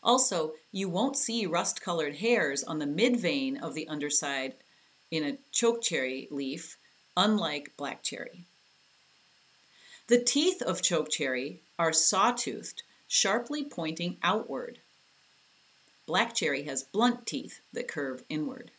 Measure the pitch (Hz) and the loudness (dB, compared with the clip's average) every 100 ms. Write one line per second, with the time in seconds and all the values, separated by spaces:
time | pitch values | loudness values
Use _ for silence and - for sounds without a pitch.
0 | - 262 - 180 156 - _ 196 190 175 | 4 10 10 10 -2 -8 _ -4 -2 0
1 | 262 277 - 226 196 170 208 - - 170 | 2 4 2 2 -2 0 2 0 -2 -2
2 | 147 143 220 233 156 139 - 156 147 151 | -4 -2 0 0 2 0 0 -4 -4 0
3 | 240 240 180 143 135 139 - 147 156 151 | 0 2 0 -2 -4 -6 -8 -8 -8 -8
4 | 147 - 147 139 135 135 _ _ _ _ | 0 0 0 -4 -6 -10 _ _ _ _
5 | _ 160 147 139 _ - 233 233 - 160 | _ -6 -4 -6 _ 0 0 0 -4 -4
6 | 131 131 - 143 135 156 - - _ _ | -4 -6 -10 -8 -6 -6 -8 -12 _ _
7 | _ - 208 214 165 147 143 - 139 - | _ 0 2 2 -2 -6 -10 -10 -10 -6
8 | - - - 180 175 _ _ _ _ _ | -8 -8 -14 -16 -20 _ _ _ _ _
9 | _ _ _ _ _ _ _ - - - | _ _ _ _ _ _ _ -20 -20 -18
10 | - 240 240 285 339 349 - 175 - 170 | 2 4 4 4 2 0 -2 0 0 0
11 | 147 - 139 127 135 185 _ - 165 160 | -2 -2 -2 -4 -6 -12 _ -2 2 6
12 | - 196 214 240 - 117 - - - _ | 6 6 2 2 -2 -4 -10 -14 -18 _
13 | _ - 196 220 233 294 285 - 160 160 | _ 0 2 0 -4 -8 -8 -8 -8 -4
14 | 175 - - 214 - 131 104 - _ _ | -6 -4 -2 -2 -4 -10 -10 -16 _ _
15 | _ _ _ _ _ _ _ _ _ _ | _ _ _ _ _ _ _ _ _ _
16 | - 175 233 - 156 139 147 135 - 196 | -6 -2 0 -2 -2 -4 -2 -4 -2 0
17 | 240 240 - 139 - - _ - - - | 0 0 -6 -8 -8 -14 _ -10 -8 -6
18 | 139 127 - 156 147 104 - | -8 -8 -8 -6 -6 -8 -18